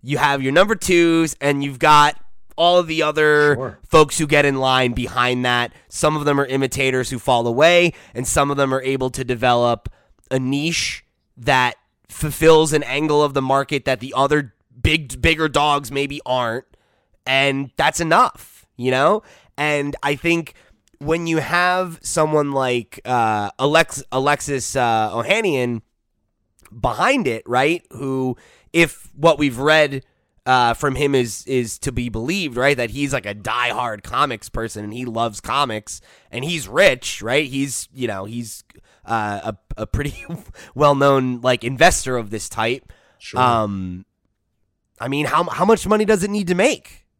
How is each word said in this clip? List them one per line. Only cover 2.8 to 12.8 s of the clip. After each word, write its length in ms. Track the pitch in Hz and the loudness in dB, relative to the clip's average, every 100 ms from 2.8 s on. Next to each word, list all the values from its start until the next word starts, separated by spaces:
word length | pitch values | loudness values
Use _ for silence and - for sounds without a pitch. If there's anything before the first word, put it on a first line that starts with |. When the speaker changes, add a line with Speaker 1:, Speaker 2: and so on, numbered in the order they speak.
| 165 | 2
Speaker 1:
the 140 | 160 | -2
other 540 | 151 151 151 147 147 131 | 0 2 2 4 4 2
Speaker 2:
Sure. 240 | 127 - - | -4 -12 2
Speaker 1:
folks 300 | 160 147 - | 4 4 2
who 80 | 151 | 2
get 180 | 147 143 | 2 2
in 140 | 135 | 2
line 320 | 131 131 127 | 2 2 2
behind 500 | 120 117 127 123 127 123 | -2 -6 -2 0 0 0
that. 260 | 120 120 - _ | 0 -2 -8 _
Some 260 | - 151 156 | -2 0 0
of 80 | 143 | 0
them 120 | 139 | 0
are 60 | 135 | 0
imitators 640 | 135 135 - 135 127 123 | -2 -2 -2 0 0 -4
who 60 | 127 | -6
fall 300 | - 123 117 | 0 0 0
away, 460 | 117 160 175 175 - - | 4 6 6 2 -2 -14
and 140 | - 131 | -10 -2
some 240 | 160 143 | 0 0
of 60 | 143 | 0
them 160 | 139 | 0
are 80 | 131 | 0
able 280 | 131 135 131 | -2 -2 -4
to 120 | 127 | -6
develop 640 | 127 120 127 123 120 117 - - _ _ _ | -6 0 2 2 2 0 -6 -20 _ _ _
a 80 | 131 | -4
niche 680 | 127 139 156 165 - - _ _ _ _ | -2 -2 -2 -4 -4 -8 _ _ _ _
that 380 | 120 131 123 - _ _ _ | 0 2 2 -2 _ _ _
fulfills 640 | - 151 - 160 160 156 | -8 -8 2 6 6 6
an 100 | 151 | 0